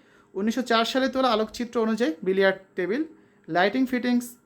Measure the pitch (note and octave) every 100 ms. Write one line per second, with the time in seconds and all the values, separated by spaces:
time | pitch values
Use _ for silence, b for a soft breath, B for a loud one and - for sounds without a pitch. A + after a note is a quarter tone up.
0 | b b b - G#3+ A3+ - A3+ A3+ C4
1 | C4 C4 C4 G#3+ G#3+ - A#3 A#3+ A3 A3
2 | C4 D#4+ F#3 F#3+ G3 F#3+ - - F3 A#3+
3 | D#4+ - b b - E3+ G3 C4 C4 B3
4 | B3 B3 A#3+ -